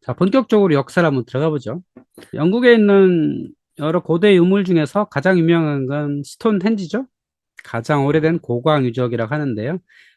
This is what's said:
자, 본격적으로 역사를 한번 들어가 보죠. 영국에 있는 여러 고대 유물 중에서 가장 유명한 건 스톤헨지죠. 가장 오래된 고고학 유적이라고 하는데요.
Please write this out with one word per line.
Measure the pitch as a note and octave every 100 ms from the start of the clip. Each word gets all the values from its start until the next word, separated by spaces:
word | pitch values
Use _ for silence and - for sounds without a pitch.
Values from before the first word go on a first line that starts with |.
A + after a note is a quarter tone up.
자, | -
본격적으로 | B2 F#3 C4 A3+ G#3+ G3
역사를 | C#3+ C3+ -
한번 | E3 C#3
들어가 | A2+ B2+ D#3
보죠. | D3+ G#2 D#3+ _ - _ - -
영국에 | - D#3+ A3+ B3
있는 | A#3 G#3 G3 F#3+ F3 D3 C#3+ - _ _ -
여러 | D3+ E3+
고대 | - E3 G#3
유물 | F#3+ F3 G3+
중에서 | F#3 E3+ D3 G3+
가장 | G#3 C#3 F3 F#3
유명한 | E3 E3+ D#3 C#3+
건 | C3 C#3+ D3 C#3+
스톤헨지죠. | C#3+ - A3+ G3+ G3 A3 E3+ A3+ C4+ _ _ _ _ -
가장 | - A#2 A#2 D3 C#3
오래된 | D#3 D#3 E3+
고고학 | - A#2+ D3 D3+
유적이라고 | B2 A#2 B2 A#2 A2+
하는데요. | D3+ C#3+ G#2+ A#2 F3+ _ _ _